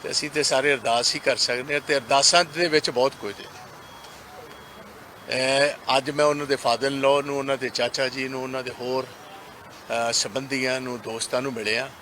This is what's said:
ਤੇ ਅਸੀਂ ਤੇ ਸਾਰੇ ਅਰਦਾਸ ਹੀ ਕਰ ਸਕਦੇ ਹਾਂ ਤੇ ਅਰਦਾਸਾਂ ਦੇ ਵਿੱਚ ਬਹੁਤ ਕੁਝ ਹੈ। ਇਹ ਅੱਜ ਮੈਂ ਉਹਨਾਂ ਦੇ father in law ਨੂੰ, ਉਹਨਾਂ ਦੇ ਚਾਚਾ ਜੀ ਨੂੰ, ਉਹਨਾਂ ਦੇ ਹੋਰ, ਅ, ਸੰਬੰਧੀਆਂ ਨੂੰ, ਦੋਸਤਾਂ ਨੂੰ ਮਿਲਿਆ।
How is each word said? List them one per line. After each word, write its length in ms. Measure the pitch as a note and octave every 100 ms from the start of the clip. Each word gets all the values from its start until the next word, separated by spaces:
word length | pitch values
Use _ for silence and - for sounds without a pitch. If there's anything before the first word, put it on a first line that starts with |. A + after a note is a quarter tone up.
ਤੇ 80 | -
ਅਸੀਂ 180 | B2+ D3+
ਤੇ 140 | D3+
ਸਾਰੇ 300 | C#3+ C#3 C#3
ਅਰਦਾਸ 420 | C#3 A#2 A#2 A#2+ D3+
ਹੀ 40 |
ਕਰ 160 | C#3 B2
ਸਕਦੇ 380 | - B2 C3
ਹਾਂ 80 | D3 C#3+
ਤੇ 80 | C#3+
ਅਰਦਾਸਾਂ 500 | A2+ C#3 C#3+ F3 F3
ਦੇ 220 | D3 F3
ਵਿੱਚ 220 | D3+ -
ਬਹੁਤ 240 | B2 C3 -
ਕੁਝ 140 | G#2+ G2+
ਹੈ। 60 | - - - - - - - - - - - - - - - - - - -
ਇਹ 680 | B2 C3 C3+ C#3+ - - C3
ਅੱਜ 140 | C3+
ਮੈਂ 140 | D3 D3
ਉਹਨਾਂ 200 | D3 C#3+
ਦੇ 100 | C#3
father 320 | B2+ A#2 C3+
in 120 | C#3
law 220 | C3+ C#3+
ਨੂੰ, 160 | C#3+ C#3+
ਉਹਨਾਂ 200 | C3+ C3+
ਦੇ 120 | B2+
ਚਾਚਾ 400 | - A#2+ - C3
ਜੀ 180 | B2+ C3
ਨੂੰ, 160 | C3
ਉਹਨਾਂ 200 | C3 C3
ਦੇ 80 | B2+ G#2+
ਹੋਰ, 280 | B2 C3 B2+ - - - - - - - - A#2 A#2
ਅ, 20 |
ਸੰਬੰਧੀਆਂ 720 | A#2 A#2 G#2 C3+ C3+ C3 C3
ਨੂੰ, 180 | B2+ B2
ਦੋਸਤਾਂ 420 | G#2+ A2+ - B2+
ਨੂੰ 120 | C3+
ਮਿਲਿਆ। 360 | A#2 G#2+ A#2 C3+ -